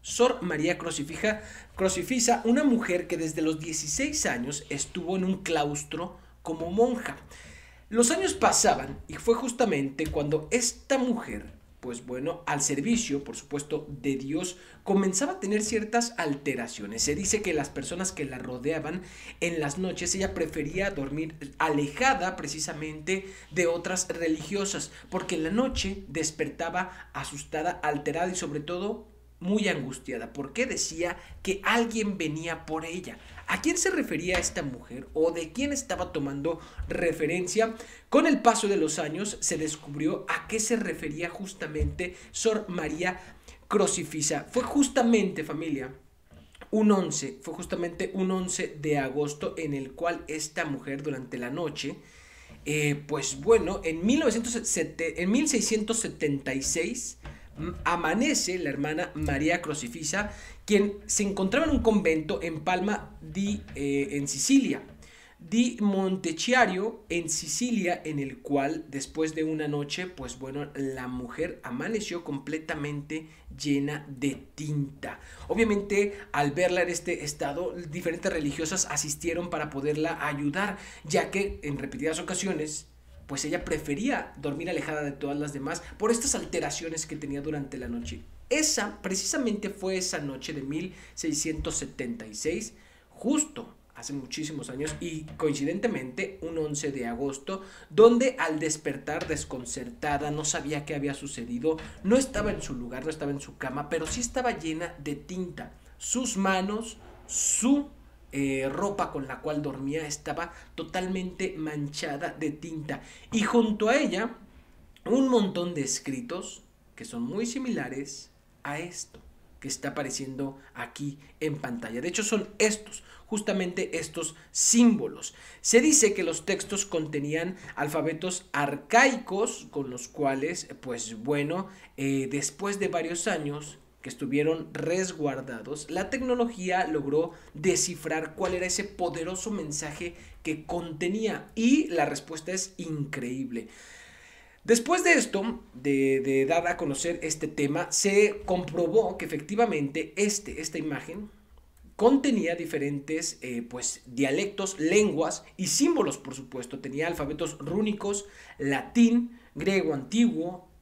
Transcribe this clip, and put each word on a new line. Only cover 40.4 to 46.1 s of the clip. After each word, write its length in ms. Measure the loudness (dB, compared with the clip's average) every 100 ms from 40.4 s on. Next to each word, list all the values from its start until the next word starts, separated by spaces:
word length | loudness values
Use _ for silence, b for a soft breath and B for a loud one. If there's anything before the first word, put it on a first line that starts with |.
| -2
qué 140 | -2
se 160 | 2 0
refería 520 | 0 -4 -6 -4 -6
justamente 840 | -6 -10 -8 -6 0 -2 0 -6 B B
Sor 360 | 0 2 2 -2
María 520 | -4 -4 -2 -2 -4 B B B B 0
Crucifija. 800 | 4 4 2 -4 -2 0 0 0
Fue 140 | -2
justamente, 800 | 2 2 4 4 6 6 4 -2
familia, 500 | -4 -4 -2 -4 -4 -12 -20